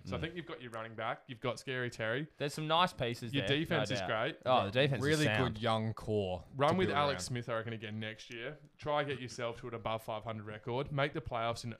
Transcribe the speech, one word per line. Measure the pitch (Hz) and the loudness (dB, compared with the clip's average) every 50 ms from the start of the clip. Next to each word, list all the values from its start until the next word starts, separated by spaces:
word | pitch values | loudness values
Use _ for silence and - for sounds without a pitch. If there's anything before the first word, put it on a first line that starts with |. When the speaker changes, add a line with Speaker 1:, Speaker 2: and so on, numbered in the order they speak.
| - | -8
Speaker 1:
So | - - | -6 -4
I | - | -4
Speaker 2:
Mm. | - | -4
Speaker 1:
think | 165 170 | -4 -6
you've | 180 156 | -8 -10
got | - 160 - 127 | -10 -10 -12 -10
your | 120 | -10
running | 113 113 113 113 113 | -8 -8 -8 -8 -6
back, | 110 110 113 139 - - | -4 -2 -2 -2 -4 -8
you've | - 127 113 | -12 -10 -4
got | - 127 110 - | -2 -2 -2 -2
Scary | - - 131 127 123 120 | -4 -4 -2 -2 -2 -2
Terry. | - - 113 110 117 135 160 - - - | -2 -2 0 0 0 0 -2 -4 -4 -4
Speaker 2:
There's | 143 147 - | -4 -4 -2
some | - 156 | -4 0
nice | 156 160 165 180 180 - | 2 4 6 4 4 2
pieces | - 131 120 120 - 123 113 104 | 0 -2 -2 -2 -2 -4 -2 0
Speaker 1:
Your | 139 135 | 0 2
Speaker 2:
there, | 98 139 | 2 2
no | 147 | 2
Speaker 1:
defense | 160 - 165 120 107 104 | 2 2 2 0 2 2
is | 104 101 | 0 0
Speaker 2:
doubt. | 92 - | 0 0
Speaker 1:
great. | 117 107 117 147 160 - - | 0 0 0 0 -2 -2 2
Speaker 2:
Oh, | - 127 117 | 4 6 6
Speaker 3:
Yeah. | 101 | 6
Speaker 2:
the | 98 | 4
defense | 95 127 143 139 139 117 131 | 4 4 4 4 4 2 4
is | 147 | 4
Speaker 3:
Really | 156 151 151 | 4 4 4
Speaker 2:
sound. | 107 107 107 127 123 110 | 4 4 4 4 2 0
Speaker 3:
good | 107 113 | 0 2
young | 113 110 110 110 110 110 | 2 2 4 2 0 -2
core | - - - 110 104 98 92 92 92 - - - | -2 -2 0 2 2 2 2 -2 -4 -6 -8 -2
Speaker 1:
Run | 135 139 151 170 | 2 4 4 6
Speaker 3:
to | 185 | 4
Speaker 1:
with | 185 - | 4 4
Speaker 3:
build | 143 143 | 4 4
Speaker 1:
Alex | 147 143 139 92 90 | 2 2 2 0 -2
Speaker 3:
around. | |
Speaker 1:
Smith, | - 127 120 113 - | -4 -4 -4 -4 -2
I | 117 | -2
reckon, | 113 110 117 113 | -2 -2 -4 -6
again | 110 113 107 107 110 | -6 -6 -6 -6 -6
next | 110 110 110 - - - 123 | -6 -6 -6 -10 -12 -12 -10
year. | 113 117 135 151 147 - - _ - | -8 -8 -8 -10 -12 -16 -20 _ -8
Try | - 151 147 147 147 | -4 0 0 2 2
get | 135 139 120 | 0 -2 -4
yourself | 127 117 - - 123 117 117 - | -6 -8 -6 -4 -4 -4 -4 -6
to | - 123 | -8 -8
an | 117 | -8
above | 110 107 110 110 113 - | -6 -2 -2 -2 -2 -2
five | - 110 107 101 | -4 -6 -4 -4
hundred | 117 110 110 104 | -6 -6 -6 -8
record. | 107 107 107 - 120 120 127 139 139 | -10 -10 -8 -6 -2 -2 -2 -2 0
Make | 147 139 143 151 147 | 0 0 0 0 0
the | 160 | -4
playoffs | - - - 113 113 117 117 - - | -6 -4 -2 0 0 0 0 -2 -4
in, | 117 110 - | -8 -10 -8